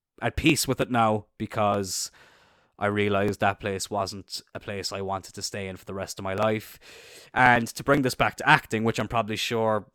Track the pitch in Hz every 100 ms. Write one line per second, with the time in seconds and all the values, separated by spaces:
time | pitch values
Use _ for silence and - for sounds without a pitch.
0 | _ _ 117 - 156 139 - 127 127 123
1 | 113 107 - - 107 113 104 101 95 -
2 | - - - _ _ _ _ - 104 104
3 | 104 98 104 98 101 98 104 95 - 104
4 | 95 101 - - - 101 - 101 92 98
5 | 95 95 - - - 104 95 90 - 98
6 | 92 - 95 95 110 110 - - - -
7 | - - - - 127 120 117 - - 139
8 | 127 - 110 - 113 123 - 110 113 117
9 | 107 117 107 107 - 113 110 107 95